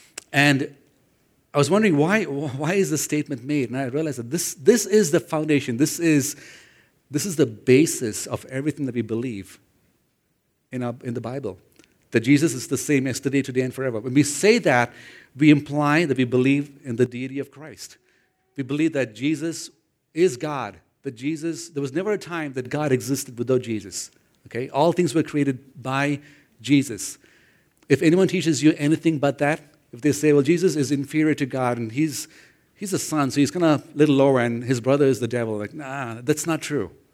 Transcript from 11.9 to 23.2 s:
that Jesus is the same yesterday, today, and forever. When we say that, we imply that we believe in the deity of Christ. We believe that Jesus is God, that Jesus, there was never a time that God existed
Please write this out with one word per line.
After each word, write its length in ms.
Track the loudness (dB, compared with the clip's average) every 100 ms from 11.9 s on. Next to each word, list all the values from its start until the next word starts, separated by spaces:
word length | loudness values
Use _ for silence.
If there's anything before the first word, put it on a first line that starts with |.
| _ _
that 100 | 0
Jesus 340 | 4 4 4
is 120 | -2 -4
the 100 | -4
same 300 | 0 0 0
yesterday, 340 | -4 -2 -2
today, 200 | 0 -2
and 120 | -2
forever. 280 | -4 -6 -6
When 140 | 0
we 100 | 0
say 340 | 0 2 2 4
that, 340 | 4 2 2 -4 -20 -20 -20 4
we 140 | 6
imply 560 | 6 2 0 2 2 2
that 100 | 0
we 80 |
believe 560 | 2 2 2 2 -2 -12
in 140 | -8 0
the 100 | 0
deity 320 | 0 -10 -10
of 140 | -12
Christ. 460 | -16 -20 -18 -20 -20 _ _ _ _ _ -10
We 80 |
believe 280 | -4 0 0
that 200 | 0 -2
Jesus 560 | -2 -2 -2 -4 -8 -14 _ _ _ _
is 240 | 0 0 0
God, 420 | -6 -6 -8 -12 _ _
that 120 | -14
Jesus, 540 | -8 -6 -4 -6 -8 -10
there 140 | -8
was 100 | -4
never 200 | -4 -2
a 60 | -4
time 360 | -6 -8 -6
that 140 | -8 -6
God 220 | -4 0
existed 480 | 0 0 -4